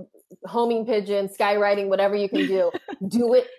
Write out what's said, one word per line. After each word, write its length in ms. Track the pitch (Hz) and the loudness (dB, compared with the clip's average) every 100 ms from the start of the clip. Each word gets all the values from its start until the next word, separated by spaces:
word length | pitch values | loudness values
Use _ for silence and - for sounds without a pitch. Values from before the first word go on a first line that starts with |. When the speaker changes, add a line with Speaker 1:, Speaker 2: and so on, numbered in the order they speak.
| - _ _ 185 185 | -16 _ _ -20 -6
Speaker 1:
homing 380 | 226 233 226 220 | -2 0 0 0
pigeon, 420 | 214 196 202 196 | -2 0 -2 -2
skywriting, 600 | - 202 208 202 202 196 | -2 0 2 2 2 0
whatever 260 | 190 196 | 2 2
you 140 | 208 196 | 0 -2
can 180 | 202 185 | -2 0
do, 240 | 190 175 359 - | 0 0 -2 -10
Speaker 2:
<laughs> 200 | - 196 | -12 -2
Speaker 1:
do 240 | 233 233 | 0 4
it 120 | 247 247 | 2 2